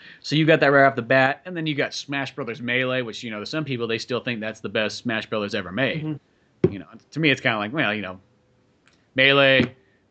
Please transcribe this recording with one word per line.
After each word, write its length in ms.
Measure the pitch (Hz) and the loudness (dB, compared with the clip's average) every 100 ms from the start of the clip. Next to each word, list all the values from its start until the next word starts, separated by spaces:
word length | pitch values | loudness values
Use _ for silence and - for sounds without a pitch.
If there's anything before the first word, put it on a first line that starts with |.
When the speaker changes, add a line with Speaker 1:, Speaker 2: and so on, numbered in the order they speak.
| - - | -20 -18
Speaker 1:
So 160 | - 147 | -4 0
you 80 | 156 | 4
got 160 | 151 | 4
that 60 | 143 | 6
right 180 | 139 135 | 6 6
off 100 | 123 | 4
the 60 | |
bat, 400 | 117 131 131 139 180 | 2 4 4 0 -8
and 120 | 175 | -6
then 100 | 160 | -4
you 80 | 143 | -2
got 180 | 120 | -4
Smash 400 | - - 143 131 | -6 -8 -6 -6
Brothers 280 | - 117 107 | -8 -8 -8
Melee, 400 | 120 123 127 127 | -4 -2 0 -2
which, 200 | 117 104 | -4 -8
you 80 | 120 | -10
know, 120 | 107 | -8
to 40 | 101 | -6
some 200 | 156 147 | -6 -4
people, 220 | 123 113 | -4 -4
they 100 | 113 | -4
still 240 | - 120 | -4 -4
think 180 | 131 117 | -4 -6
that's 220 | 110 110 | -8 -8
the 80 | 110 | -6
best 300 | 110 107 - | -2 -2 -4
Smash 260 | 123 110 - | -4 -6 -4
Brothers 240 | 110 101 | -6 -4
ever 180 | 107 90 | -6 -6
made. 300 | 98 131 156 156 | -4 -4 -4 -6
Speaker 2:
Mm-hmm. 680 | 147 _ _ _ _ - | -10 _ _ _ _ 0
Speaker 1:
You 80 | 98 | 0
know, 60 | 78 113 _ | -12 -20 _
to 80 | 143 | -2
me, 100 | 156 | 0
it's 120 | 131 | 2
kinda 160 | 131 110 | 0 -2
like, 160 | 104 | -2
well, 200 | 151 110 | -2 -2
you 80 | 107 | -2
know, 180 | 92 92 _ _ _ _ _ _ _ _ _ 131 | -6 -12 _ _ _ _ _ _ _ _ _ 2
Melee, 600 | 135 139 135 131 123 - _ _ _ | 4 6 6 4 2 -4 _ _ _